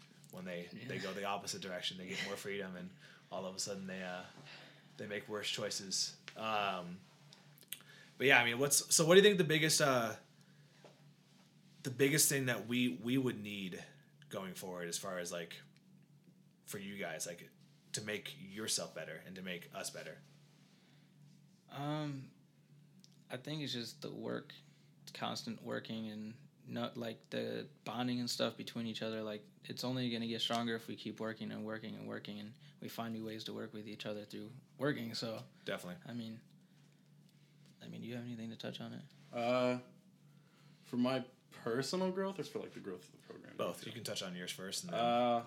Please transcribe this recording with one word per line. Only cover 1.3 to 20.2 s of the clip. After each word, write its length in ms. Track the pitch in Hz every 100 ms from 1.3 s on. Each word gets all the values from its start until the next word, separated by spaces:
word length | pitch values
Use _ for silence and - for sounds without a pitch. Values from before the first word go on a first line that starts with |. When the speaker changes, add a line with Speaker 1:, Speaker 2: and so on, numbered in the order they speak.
| 101 95 101
Speaker 1:
direction, 380 | 95 90 - 92
they 80 | 92
get 120 | 95 98
more 100 | 98
freedom, 380 | 104 98 95 90
and 140 | 92 - - - -
all 160 | 98 92
of 80 |
a 40 | 95
sudden 260 | - 98 95
they, 160 | 95
uh, 200 | 92 90 90 - - - - - - -
they 100 | 104
make 220 | 104 101
worse 200 | 104 98
choices. 680 | - 104 - 98 95 - - - -
Um, 600 | 110 107 101 92 87 90 - - - - - - - - - - - -
but 120 | 127
yeah, 120 | 123
I 40 |
mean, 140 | 117 120
what's, 360 | 143 - -
so 100 | -
what 100 | 160
do 60 | 190
you 40 |
think 140 | 208 185
the 60 |
biggest, 360 | 156 151 156 -
uh, 320 | 147 127 113 101 - - - - - - - - - - - - - - - -
the 80 | 143
biggest 380 | 120 139 151 -
thing 180 | 143 127
that 200 | 113 107
we, 300 | 123 123 85
we 160 | 117 135
would 240 | 127 104
need 400 | 104 101 95 87 - - - - -
going 240 | 104 95
forward 340 | 87 95 90 85
as 80 | 85
far 200 | 101 90
as, 120 | 87
like, 220 | 87 85 - - - - - - - - - - _ -
for 120 | 104
you 180 | 98 101
guys, 300 | 87 80 87
like, 220 | 85 90 - - - -
to 100 | -
make 340 | 107 104 - -
yourself 540 | 95 101 110 - 85
better 260 | 80 78 80 87
and 80 | 95
to 60 |
make 260 | 92 87 -
us 160 | 98 92
better? 260 | 82 82 73